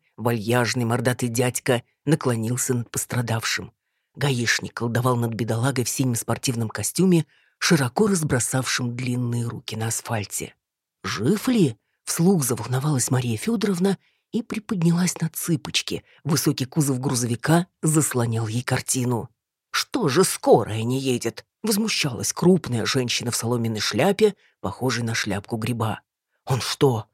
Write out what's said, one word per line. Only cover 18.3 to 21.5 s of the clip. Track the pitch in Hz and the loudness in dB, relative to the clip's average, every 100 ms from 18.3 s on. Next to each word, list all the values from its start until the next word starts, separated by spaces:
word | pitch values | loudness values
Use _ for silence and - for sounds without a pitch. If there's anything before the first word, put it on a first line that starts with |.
| 113 110 | 0 -2
ей | 117 | -4
картину. | - - - 131 123 117 - _ _ _ _ | -2 -2 -2 -2 0 -2 -4 _ _ _ _
«Что | - - 294 170 | -6 -4 0 2
же | 135 | 4
скорая | 190 - - 175 98 110 | 2 2 4 4 4 -4
не | 113 131 | -2 -2
едет?» — | 135 120 113 - - | 0 -2 -2 -8 -14